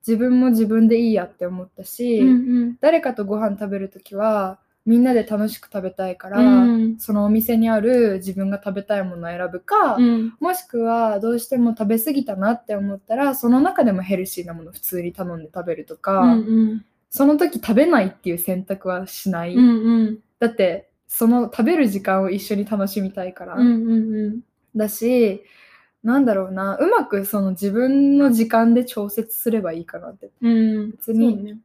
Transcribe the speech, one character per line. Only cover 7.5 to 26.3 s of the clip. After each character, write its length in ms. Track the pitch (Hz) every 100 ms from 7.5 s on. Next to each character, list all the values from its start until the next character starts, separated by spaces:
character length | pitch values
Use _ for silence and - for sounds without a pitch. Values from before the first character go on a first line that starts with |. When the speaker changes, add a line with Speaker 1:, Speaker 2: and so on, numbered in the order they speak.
| 233
Speaker 1:
に 120 | 226
あ 100 | 220
る 360 | 220 247 226 190
自 180 | 190
分 160 | 190 190
が 120 | 196
食 140 | 202 196
べ 60 |
た 140 | 196 208
い 60 |
も 140 | 185 175
の 100 | 170
を 40 |
選 180 | 175 180
ぶ 80 | 180
か、 360 | - 415 302 233
Speaker 2:
う 60 |
ん。 320 | 240 233 226 -
Speaker 1:
も 140 | 330
し 100 | 359
く 180 | - 240
は 380 | 226 233 226 208
ど 120 | 220
う 80 | 233
し 80 | 226
て 100 | 254
も 180 | 233 226
食 80 | 208
べ 120 | 226
過 120 | 262
ぎ 100 | 285
た 140 | 277 196
な 140 | 202
っ 120 | 233
て 120 | - 202
思 200 | 202 196
っ 40 |
た 180 | _ 233
ら、 180 | 285 262
そ 140 | 240
の 100 | 254
中 240 | 330 370
で 80 | 247
も 100 | 185
ヘ 140 | 185 190
ル 100 | 190
シ 160 | -
ー 40 | 175
な 80 |
も 100 | 165
の 80 | 165
普 80 | -
通 220 | - 180
に 100 | 175
頼 260 | 175 180 170
ん 60 |
で 60 | 156
食 140 | 180 175
べ 80 | 156
る 100 | 151
と 120 | 160
か、 240 | - 196
Speaker 2:
う 60 | 247
ん 40 |
う 40 | 233 220 226 220 220
ん。 100 | - _ _
Speaker 1:
そ 160 | - 285
の 100 | 302
時 240 | 349 226
食 140 | -
べ 120 | 226 330
な 160 | 285
い 60 | 190
っ 20 |
て 180 | - 185
い 40 |
う 40 | 170
選 260 | - 185
択 240 | 190 196 185
は 200 | 180 190
し 220 | - 196
な 160 | 170 175
い。 100 | 185
Speaker 2:
う 60 |
ん 60 | 247
う 360 | 226 226 233 220
ん。 80 | 220 _ _
Speaker 1:
だ 80 | 233
っ 40 |
て、 380 | 226 185 185 _ _ _
そ 180 | - 226
の 160 | 247 233
食 180 | -
べ 120 | 233 339
る 120 | 247
時 120 | 196
間 220 | 196 190
を 60 | 190
一 100 | 196
緒 160 | - 202
に 80 |
楽 240 | 208 208 196
し 140 | 208
み 100 | 190
た 140 | 190 185
い 80 |
か 120 | - 180
ら。 100 | 254
Speaker 2:
う 80 |
ん 40 | 247
う 180 | 226 226
ん 300 | 226 220 214
う 140 | 214
ん。 100 | 226 - _ _ 220
Speaker 1:
だ 100 | 214
し、 560 | - 226 247 220 196 _ _ _ _ _ _
な 160 | 220 269
ん 60 |
だ 80 | 247